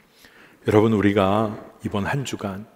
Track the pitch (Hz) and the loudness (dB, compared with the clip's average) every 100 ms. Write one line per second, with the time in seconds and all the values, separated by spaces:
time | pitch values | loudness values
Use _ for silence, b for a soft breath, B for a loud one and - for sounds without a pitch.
0 | _ b b b b b - 104 113 110 | _ b b b b b 2 4 4 4
1 | 101 101 95 104 113 104 - - - 104 | 2 2 2 0 -2 -6 -18 -14 -10 -6
2 | 98 143 123 107 101 95 110 | -6 -6 -8 -10 -10 -12 -16